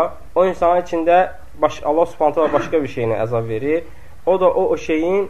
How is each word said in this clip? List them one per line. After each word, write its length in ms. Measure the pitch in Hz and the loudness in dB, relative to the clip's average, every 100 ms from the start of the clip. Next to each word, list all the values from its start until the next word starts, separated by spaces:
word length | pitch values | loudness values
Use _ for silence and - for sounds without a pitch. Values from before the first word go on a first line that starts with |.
| 165 - - | 4 -2 -6
o 120 | 170 190 | 2 2
insanın 360 | 170 170 175 | 2 2 2
içində 360 | 175 170 165 175 180 - - - | 0 -2 4 4 4 -4 -14 -2
baş-, 200 | 151 - | -2 -2
Allah 220 | 147 156 165 | -2 2 0
Subhanahu 280 | - 151 | 2 0
taala 180 | 151 151 | 2 2
başqa 300 | 147 - 165 | 0 0 -2
bir 60 | 131 | -2
şeylə 320 | - 113 104 | -4 -2 -2
əzab 240 | 113 117 113 | -2 -2 -2
verir. 360 | 110 139 165 - - - - - | -4 -2 -2 -4 -14 -14 -8 0
O 140 | 185 | 4
da 100 | 185 | 4
o, 140 | - 185 | 2 2
o 20 | 160 | 0
şeyin 520 | - 156 170 196 190 | 0 0 0 0 -2